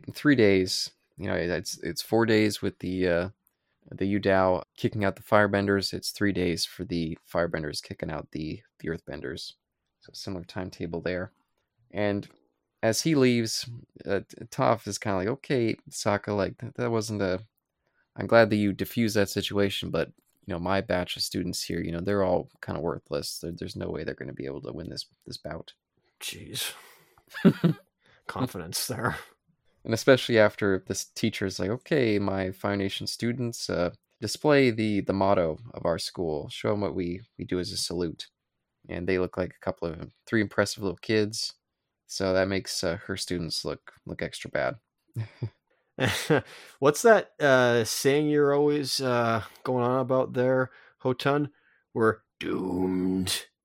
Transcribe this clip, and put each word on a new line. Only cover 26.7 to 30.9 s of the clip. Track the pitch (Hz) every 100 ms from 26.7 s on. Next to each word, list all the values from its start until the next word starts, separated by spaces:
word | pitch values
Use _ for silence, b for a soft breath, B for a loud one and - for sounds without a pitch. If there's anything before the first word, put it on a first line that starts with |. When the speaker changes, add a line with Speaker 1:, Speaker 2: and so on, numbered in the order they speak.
| - B B B B _ -
Speaker 1:
<laughs> | - - 170 - - _ _ _ -
Speaker 2:
Confidence | 92 123 98 82 - -
there. | 117 113 - B _ _ _ _ _
Speaker 1:
And | -
especially | 113 - 127 - 117
after | 104 - 101 95
this | -